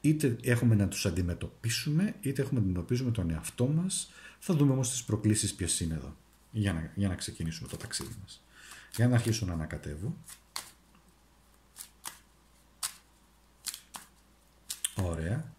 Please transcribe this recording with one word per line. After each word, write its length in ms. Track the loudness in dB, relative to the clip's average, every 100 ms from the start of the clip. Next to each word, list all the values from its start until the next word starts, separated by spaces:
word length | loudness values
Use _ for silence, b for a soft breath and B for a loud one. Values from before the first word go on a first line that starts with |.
Είτε 360 | 4 4 2 0
έχουμε 320 | 2 4 6
να 140 | 6 4
τους 180 | 2 0
αντιμετωπίσουμε, 1080 | 0 0 -2 -6 -6 -4 -2 0 2 2 0
είτε 220 | -4 -2
έχουμε 180 | 0 2
να 60 | 2
αντιμετωπίζουμε 440 | 0 0 0 0
τον 200 | 0 0
εαυτό 360 | -2 -6 0 2
μας. 440 | 2 0 -4 -8 B B B
Θα 160 | 0
δούμε 180 | 4 4
όμως 180 | 4 0
τις 140 | -4
προκλήσεις 500 | -2 2 4 4 2
ποιες 260 | -2 -2 0
είναι 140 | 0
εδώ, 220 | -2 -6 -14 _ _ _
για 220 | 0 0
να, 200 | 0 -4
για 140 | -2 -2
να 60 |
ξεκινήσουμε 540 | -2 -8 -6 -6 -6 -10
το 80 | -10
ταξίδι 380 | -8 -8 -8 -12
μας. 220 | -16 -18 _ B B B B 2
Για 120 | 4
να 60 |
αρχίσω 320 | 4 4 0 0
να 60 |
ανακατεύω. 640 | -2 -4 -6 -8 -6 -6 -8 -12 -20 _ -12 -12 -20 _ _ _ _ _ _ _ _ _ -20 -20 _ -18 -18 _ _ _ _ _ _ -10 -10 _ _ _ _ _ _ -12 -12 -16 -18 -18 _ _ _ _ _ _ -8 -6 -4
Ωραία. 580 | -4 -2 -2 -4 -6